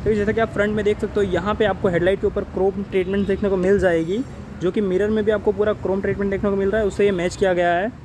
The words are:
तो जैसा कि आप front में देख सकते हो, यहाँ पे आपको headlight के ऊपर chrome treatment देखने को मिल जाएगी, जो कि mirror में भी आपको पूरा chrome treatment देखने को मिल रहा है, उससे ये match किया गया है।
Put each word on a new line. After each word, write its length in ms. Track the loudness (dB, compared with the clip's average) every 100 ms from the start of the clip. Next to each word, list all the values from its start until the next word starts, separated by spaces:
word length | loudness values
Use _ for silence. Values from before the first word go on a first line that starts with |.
तो 100 | 0
जैसा 180 | 0 0
कि 100 | 0
आप 80 | -2
front 260 | 0 0 0
में 100 | 0
देख 140 | 0
सकते 140 | -2 -2
हो, 60 |
यहाँ 340 | 0 0 -2 0
पे 100 | 0
आपको 220 | 2 0
headlight 340 | 2 2 2
के 60 | 0
ऊपर 160 | -2
chrome 400 | -6 0 0 0
treatment 440 | -2 -2 0 -2 0
देखने 220 | 0 0
को 80 | 0
मिल 220 | 2 4
जाएगी, 420 | 4 2 0 -4 -6 -10 -14 -4
जो 100 | -2
कि 100 | 0
mirror 280 | 0 0 0
में 160 | 0 2
भी 60 |
आपको 200 | 2 0
पूरा 220 | 0 0
chrome 280 | 0 -2 -2
treatment 300 | -2 -2 -2
देखने 180 | 0 0
को 60 | 0
मिल 160 | 0
रहा 100 | 0
है, 60 | -2
उससे 180 | 2 2
ये 60 |
match 240 | 2 -2 0
किया 180 | 0
गया 200 | 2 2
है। 180 | 2 -2 -6